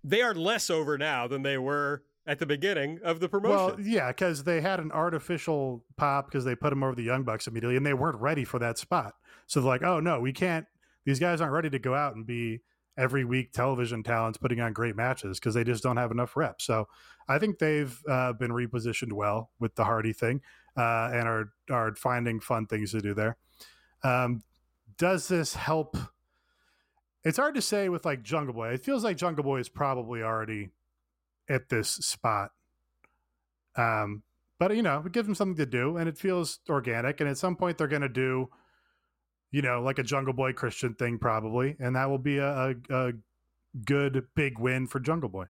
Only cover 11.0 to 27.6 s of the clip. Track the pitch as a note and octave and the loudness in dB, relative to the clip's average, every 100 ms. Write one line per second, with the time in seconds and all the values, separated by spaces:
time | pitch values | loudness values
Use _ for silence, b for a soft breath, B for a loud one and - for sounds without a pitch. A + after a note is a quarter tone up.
11 | - C3+ F3 E3+ D#3+ D3 D#3+ C3+ B2+ C3 | -2 2 2 2 2 0 0 -2 0 0
12 | D3 A2 A2+ A#2+ A#2 A2+ _ _ _ - | 0 -4 -6 -4 -4 -6 _ _ _ 0
13 | C3 C3+ B2 B2+ A#2+ - B2+ B2+ A#2+ A#2 | 2 2 2 0 0 0 2 2 0 -2
14 | A2 A#2 A2+ A2 B2 A#2+ A#2 G#2+ A#2 G#2 | 0 2 2 0 -2 0 -2 0 -2 0
15 | B2 C3 G2+ F#2 - A2 A#2 A#2 B2+ A#2+ | -2 -2 -4 -4 0 0 2 0 0 0
16 | A#2+ A#2 A#2+ - D#3 - - A2+ G#2 B | 0 0 -2 0 -2 -4 -2 0 0 B
17 | B B - C#3 G#3+ F3+ D#3 D3+ C#3 B2 | B B -2 0 2 2 2 2 0 -6
18 | - C3 B2+ A2+ A#2+ A#2+ A#2+ B2 A2+ A2 | -2 0 2 0 -2 -2 -2 -2 -2 -4
19 | A#2+ G#2 G#2 G#2+ A2+ _ A#2 - A2+ A2+ | -4 0 0 0 -4 _ -4 2 2 2
20 | A2 G#2+ A#2 C3+ B B B - A#2 A#2 | 0 0 0 0 B B B 0 2 2
21 | A2+ A#2+ A#2 A2 G#2+ _ - B2+ A2 G#2 | 2 2 2 0 -2 _ -2 0 0 0
22 | C3+ B2 A#2+ A2+ - A#2 G#2+ A2 G2+ A2 | 0 0 0 -4 -2 -2 0 -2 -2 -2
23 | G#2 G2+ A2 A#2 B B B B B B | -2 0 -2 -2 B B B B B B
24 | C3+ B2 B2 A#2+ - _ _ _ - G#2 | 0 2 0 -2 -8 _ _ _ -20 0
25 | E3+ F#3 - F3+ D3+ - - D#3+ D3 - | 2 2 0 0 0 -4 -2 0 0 -6
26 | - _ _ _ _ _ _ _ _ _ | -8 _ _ _ _ _ _ _ _ _
27 | _ _ D#3+ D#3+ C#4+ C#4+ | _ _ -2 2 0 0